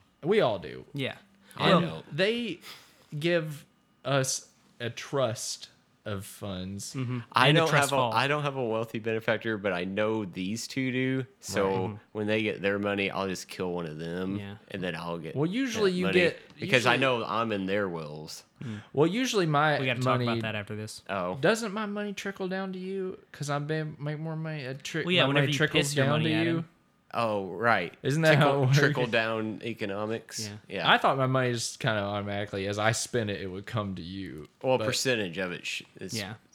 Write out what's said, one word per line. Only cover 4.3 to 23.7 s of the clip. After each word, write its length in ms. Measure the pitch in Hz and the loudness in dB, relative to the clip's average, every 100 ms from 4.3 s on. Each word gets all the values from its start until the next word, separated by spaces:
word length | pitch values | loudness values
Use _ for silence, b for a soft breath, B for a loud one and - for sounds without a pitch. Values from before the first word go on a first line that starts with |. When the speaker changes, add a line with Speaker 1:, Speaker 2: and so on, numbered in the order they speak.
| - - _ _ - | -2 -8 _ _ -10
Speaker 1:
a 120 | 117 | -8
trust 800 | - - 143 123 - - - - _ _ _ | -8 -4 0 0 0 -6 -10 -12 _ _ _
of 200 | - 101 | -8 -8
funds. 680 | 101 - 104 92 92 98 - | -8 -10 -8 -6 -6 -8 -8
Speaker 2:
Mm-hmm. 260 | 143 120 123 117 | -6 -4 -6 0
Speaker 3:
I 160 | - 131 | 4 6
Speaker 2:
And 80 | 156 | 8
a 40 | |
Speaker 3:
don't 80 | 160 | 6
Speaker 2:
trust 200 | 151 139 | 4 4
Speaker 3:
have 80 | 135 | 4
a, 20 | |
Speaker 2:
fall. 100 | 123 | 2
Speaker 3:
I 140 | 113 135 | 4 2
don't 160 | 151 | 2
have 140 | 143 135 | 0 -2
a 80 | |
wealthy 340 | 120 110 117 120 | 0 0 -2 -4
benefactor, 580 | 110 110 117 110 113 107 | -2 0 0 0 0 -2
but 160 | 101 | 0
I 120 | 87 | 0
know 400 | 95 98 107 110 | 0 0 0 0
these 420 | 101 90 92 113 - | -2 -4 -4 -4 -6
two 240 | - 131 | -4 -2
do. 360 | 127 131 131 127 _ | 0 0 -2 -4 _
So 260 | - 101 | -6 0
Speaker 1:
Right. 100 | 98 95 | 2 0
Speaker 2:
Mm-hmm. 160 | 110 104 - | -2 -6 -10
Speaker 3:
when 140 | 110 107 | -4 0
they 160 | 110 | 2
get 180 | 107 - | 0 0
their 200 | 98 101 | 0 0
money, 280 | 101 101 98 | 0 0 0
I'll 200 | - 98 | -2 -2
just 180 | 87 - | -4 -8
kill 240 | - 92 | -6 -4
one 160 | 87 85 | -4 -6
of 120 | 76 | -6
them, 380 | 82 87 92 98 | -6 -4 -4 -4
Speaker 2:
Yeah. 180 | 101 104 - | -6 -14 -12
Speaker 3:
and 100 | 101 | -6
then 140 | 90 82 | -6 -6
I'll 220 | 85 85 | -6 -8
get 180 | 80 127 | -6 -2
Speaker 1:
Well, 120 | 160 | -2
usually 440 | 220 269 220 202 | -2 -4 0 0
Speaker 3:
that 40 | 180 | 2
Speaker 1:
you 100 | 185 | 2
Speaker 3:
money 120 | 185 | 2
Speaker 1:
get, 200 | 170 - - - | 2 -2 -12 -10
Speaker 3:
because 280 | - 131 117 | 0 2 4
I 80 | |
Speaker 1:
usually 260 | 123 135 120 | 4 2 0
Speaker 3:
know 40 | |
I'm 280 | 107 107 117 | -2 -2 0
in 140 | 104 92 | 0 0
their 220 | 101 98 | 0 -2
wills. 540 | 85 73 76 78 - - - | -4 -8 -10 -12 -14 -18 -14
Speaker 2:
Mm. 160 | 123 104 - | -12 -12 -4
Speaker 1:
Well, 140 | 131 160 | 2 2
usually 400 | 208 262 233 170 | 2 0 2 2
my 320 | 143 151 143 | 4 4 2
Speaker 2:
We 80 | 131 | 0
gotta 140 | 123 | 0
talk 140 | 127 127 | 0 2
Speaker 1:
money 60 | |
Speaker 2:
about 180 | 120 117 | 0 0
that 140 | 113 107 | -2 -4
after 180 | 101 | -6
this. 280 | 107 107 - - | -8 -10 -12 -6
Speaker 3:
Oh. 280 | 98 90 92 | -4 -2 0
Speaker 1:
Doesn't 320 | 147 220 226 | 2 2 0
my 140 | 202 214 | -6 -6
money 260 | 208 208 | -6 -6
trickle 360 | 202 202 196 185 | -6 -8 -6 -4
down 240 | 190 190 | -4 -6
to 80 | 185 | -6
you? 380 | 185 196 185 - - | -6 -6 -6 -8 -14
'Cause 180 | - 143 | -10 -4
I 100 | 143 | -4
be-, 240 | 147 | -2